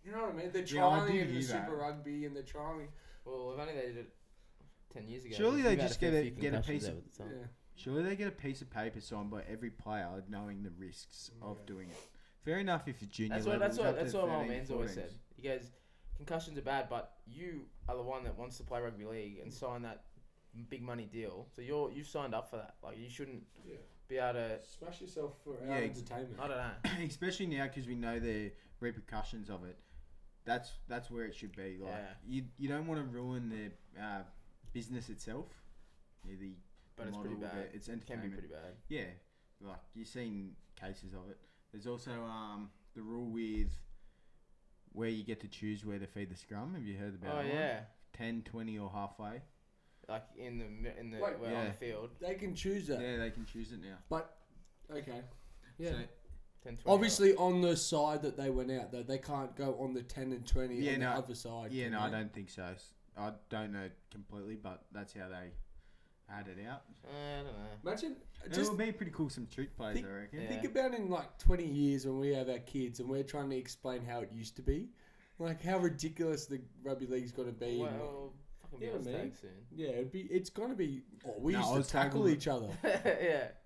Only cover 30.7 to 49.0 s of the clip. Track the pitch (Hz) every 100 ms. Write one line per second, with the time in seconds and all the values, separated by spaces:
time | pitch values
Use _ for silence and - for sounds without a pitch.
30.7 | - - 120 123 120 110 107 107 92 95
31.7 | 92 95 104 98 104 117 131 127 - 139
32.7 | 147 165 156 131 120 123 127 117 110 104
33.7 | - - 92 104 101 90 - - - -
34.7 | 120 117 123 120 107 - 123 - - -
35.7 | - - - - - 95 95 98 90 -
36.7 | - - - 101 101 104 104 87 92 -
37.7 | 104 - 117 - 120 101 98 76 76 87
38.7 | 104 - 151 92 90 - _ _ - 98
39.7 | 90 - 113 110 123 117 101 95 - -
40.7 | - 95 98 92 95 95 - - - _
41.7 | 107 117 120 127 117 113 110 107 104 101
42.7 | - - 117 110 117 120 113 113 110 107
43.7 | - - - - - - - - - -
44.7 | - - 101 113 110 104 107 101 - 107
45.7 | 104 107 101 98 101 95 87 - 104 135
46.7 | 185 107 98 101 98 95 147 139 147 151
47.7 | 110 110 - - - 117 117 110 113 113
48.7 | 107 101 101